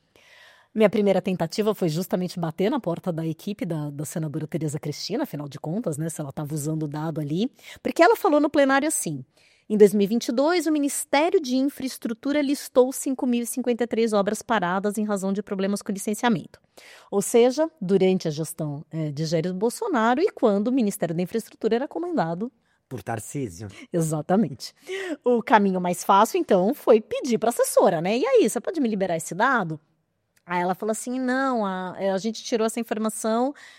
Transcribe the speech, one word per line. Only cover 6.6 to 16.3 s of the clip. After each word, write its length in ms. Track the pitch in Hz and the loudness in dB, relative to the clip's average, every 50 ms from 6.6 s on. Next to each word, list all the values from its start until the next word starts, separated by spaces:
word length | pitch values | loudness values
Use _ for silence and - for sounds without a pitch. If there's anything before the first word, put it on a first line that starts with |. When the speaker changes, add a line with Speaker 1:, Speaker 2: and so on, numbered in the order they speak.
| 139 156 156 156 156 | -4 -4 -4 -4 -4
Speaker 1:
o 40 | |
dado 340 | 147 143 151 156 165 156 156 | -6 -6 -6 -6 -6 -6 -6
ali, 280 | 151 139 151 180 226 277 _ _ - - - - | -4 -4 -2 -2 -2 -4 _ _ -20 -20 -14 -10
porque 220 | - - - - 330 | -8 0 4 6 6
ela 140 | 381 466 | 6 6
falou 240 | - - 381 294 294 | 4 2 2 4 4
no 80 | 285 320 | 2 2
plenário 380 | - 302 277 269 269 277 277 | 4 4 4 4 4 2 2
assim, 360 | 311 - - - 180 151 135 131 _ _ _ _ _ _ _ _ | 0 -2 -2 -4 -6 -6 -8 -10 _ _ _ _ _ _ _ _
"Em 100 | - 214 | 2 6
dois 160 | 202 208 196 190 | 8 8 8 8
mil 100 | 208 202 | 6 2
e 40 | |
vinte 200 | 185 226 240 - | 2 0 -2 -2
e 40 | - | -2
dois, 360 | 240 247 277 311 359 359 285 | 0 2 2 4 2 2 2
o 40 | 320 | 0
Ministério 680 | 311 302 285 285 - - - - - 277 311 359 359 381 | 0 0 0 -2 -4 -6 -4 0 2 2 2 4 2 0
de 140 | 311 254 247 | 0 0 0
Infraestrutura 840 | 262 262 285 - - 262 254 - - - 214 233 - - 269 285 294 | 0 0 0 -2 -6 -8 -8 -8 -6 -6 -6 -6 -4 -2 -2 0 0
listou 500 | 294 262 285 - - - - 262 247 254 | 2 0 0 -2 -4 0 4 4 4 4
cinco 340 | 269 - - 294 262 - 285 | 2 -4 -4 -4 -4 -2 0
mil 160 | 247 240 240 | 0 0 0
e 40 | 240 | -2
cinquenta 380 | 233 - 262 240 247 240 220 240 | -4 -6 -4 -2 -2 -2 -2 -2
e 40 | |
três 260 | 226 - 214 233 226 214 | -2 0 0 0 2 2
obras 280 | 202 196 202 214 - | 2 2 0 -2 -4
paradas 560 | - - 233 214 175 170 180 196 190 208 202 | -2 -2 0 0 0 0 0 0 -2 -2 -2
em 80 | 220 214 | -2 -2
razão 280 | 208 208 196 185 190 196 | -2 -2 -2 -2 -2 -2
de 80 | 202 | -4
problemas 400 | 214 - 202 190 190 196 202 196 | -4 -4 -4 -2 -2 -2 -2 -4
com 100 | - - | -4 -6
licenciamento." 680 | 196 196 - 226 208 - - 247 | -6 -6 -4 -6 -4 0 0 0